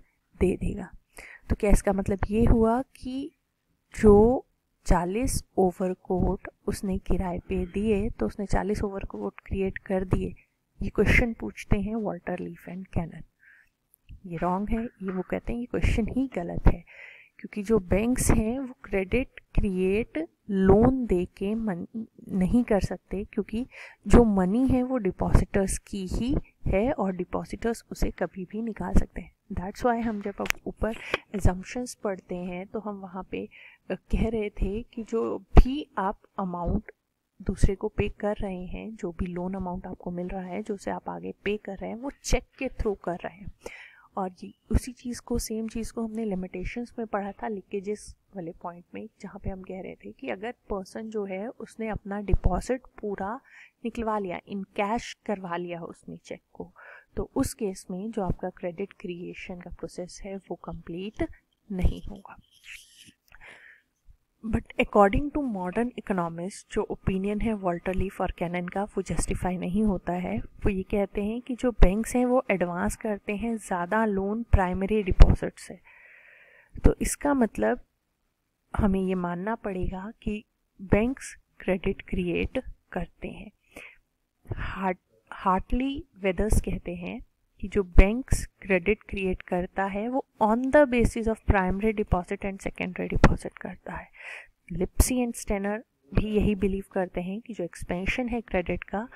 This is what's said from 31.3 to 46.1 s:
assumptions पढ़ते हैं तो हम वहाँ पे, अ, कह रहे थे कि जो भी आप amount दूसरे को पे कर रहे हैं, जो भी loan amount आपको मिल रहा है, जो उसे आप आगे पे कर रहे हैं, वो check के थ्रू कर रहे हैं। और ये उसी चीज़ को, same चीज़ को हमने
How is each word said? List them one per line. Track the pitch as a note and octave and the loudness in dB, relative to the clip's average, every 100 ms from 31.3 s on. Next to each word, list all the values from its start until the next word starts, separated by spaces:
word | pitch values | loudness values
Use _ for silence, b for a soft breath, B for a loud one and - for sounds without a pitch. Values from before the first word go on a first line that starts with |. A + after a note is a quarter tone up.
| G#3 | 2
assumptions | - F3+ F#3 B3+ B3 | 2 2 -4 -8 -8
पढ़ते | - A3 F#3 - F3+ | -6 -6 -6 -6 -8
हैं | F3+ F3+ G3 | -6 -8 -8
तो | A3 | -8
हम | G#3 G3+ | -8 -10
वहाँ | F#3+ F#3 F#3 | -10 -12 -8
पे, | F#3 G#3 B B B - | -8 -10 B B B -10
अ, | |
कह | F#3+ - G#3 A3 | -10 -2 0 0
रहे | A3+ G#3 | 0 -4
थे | - G3 G#3 | -2 -4 -4
कि | - - | -8 -12
जो | G#3+ A3+ A3+ - | -4 -2 -2 -4
भी | G3 - B3+ C#4 - - | 6 10 10 6 -4 -2
आप | F#3+ - _ - | -2 -4 _ -8
amount | F#3+ F3 F3 G3+ - - _ _ _ - | -6 -4 -2 -4 -4 -14 _ _ _ -8
दूसरे | F#3+ F#3+ - | -4 4 4
को | G3 G#3+ | 4 -2
पे | - G#3 | -2 -4
कर | - G#3 G#3+ | -2 -2 -2
रहे | G#3 F3+ | -4 -6
हैं, | F3+ F#3 F#3+ A3 | -8 -10 -10 -8
जो | F3+ | -8
भी | E3 F#3 | -6 -6
loan | F3 F3+ | -4 -6
amount | F#3+ F#3 F3+ F3+ | -6 -6 -8 -10
आपको | - - | -12 -8
मिल | F3 F3+ | -6 -6
रहा | G3 | -8
है, | F#3 F3+ | -8 -8
जो | G#3+ | -8
उसे | G3 - | -8 -6
आप | F3+ - | -8 -8
आगे | F3 F3+ - | -10 -10 -8
पे | G3 G#3 | -6 -6
कर | - F#3+ | -6 -10
रहे | F#3 | -10
हैं, | G#3+ | -10
वो | C4+ - | -10 -12
check | - - - - | 0 0 0 -8
के | C4 | -6
थ्रू | - A3+ | -4 -4
कर | G3+ - F3 | -4 -4 -6
रहे | - E3 | -8 -12
हैं। | F#3 - B B B B B - | -16 -16 B B B B B -6
और | F#3 F3+ | -6 -8
ये | F#3+ - - | -18 -18 -2
उसी | A3+ - | -2 -2
चीज़ | A#3+ B3 A#3 | -8 -10 -10
को, | - A#3+ | -6 -6
same | - A3 A3 | -4 -6 -6
चीज़ | A3+ G#3+ | -6 -8
को | - | -6
हमने | A3+ | -6